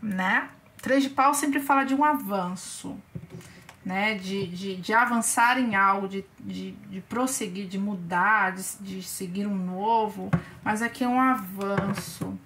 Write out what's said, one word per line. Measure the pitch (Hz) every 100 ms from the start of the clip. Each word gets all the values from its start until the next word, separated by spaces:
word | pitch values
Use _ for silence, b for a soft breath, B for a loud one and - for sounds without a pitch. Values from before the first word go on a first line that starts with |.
né? | 214 185 185 240 - - _ -
Três | - 269
de | 277
paus | - 269 285
sempre | 302 285
fala | 277 277
de | 269
um | 269
avanço, | 294 294 196 196 180 185 - - 190 196 - - - B B B B - 196
né? | 190 208 208
De, | 185 196 185
de, | 175 196 185
de | 175
avançar | 220 240 233 226 - 240 254
em | 247 202
algo, | 196 196 196
de, | 196 190 -
de, | 208 185 190
de | 190 202 190
prosseguir, | - 226 262 - 208 180 196
de | 190
mudar, | 202 196 170 175 196 220 190
de, | 180 190 -
de | 196 190
seguir | 180 - 190 180 208
um | 196
novo. | 180 185 208 226 214 196 185 175 B B
Mas | - 214
aqui | 233 -
é | 247
um | 247
avanço. | 262 247 190 190 196 196 202 202 - - 190 196